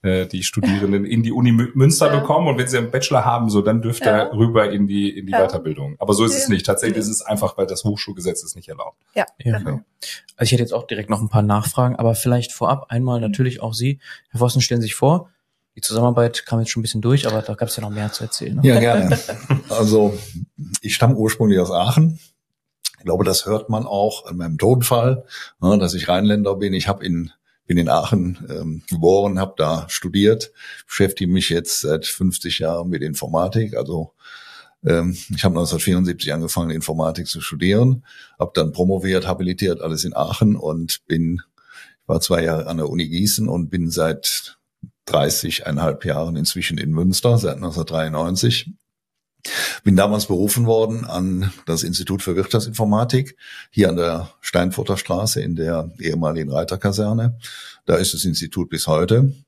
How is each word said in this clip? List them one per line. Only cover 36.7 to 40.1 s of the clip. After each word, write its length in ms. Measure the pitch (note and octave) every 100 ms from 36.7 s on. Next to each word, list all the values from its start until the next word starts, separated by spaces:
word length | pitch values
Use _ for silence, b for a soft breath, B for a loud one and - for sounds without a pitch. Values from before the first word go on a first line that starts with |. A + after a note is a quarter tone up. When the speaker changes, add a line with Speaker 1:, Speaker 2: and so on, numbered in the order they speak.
| D#2+ D#2+ D#2 D#2+ D#2+ -
Speaker 4:
zu 140 | E2
studieren, 640 | - D2+ F2+ G#2 B2+ B2+ B B B B
hab 140 | -
dann 180 | - D#2
promoviert, 560 | D2 F#2 F#2+ F#2 F#2 F2
habilitiert, 540 | F2 F2+ F2+ G2 E2+
alles 220 | D#2+ D#2
in 120 | D#2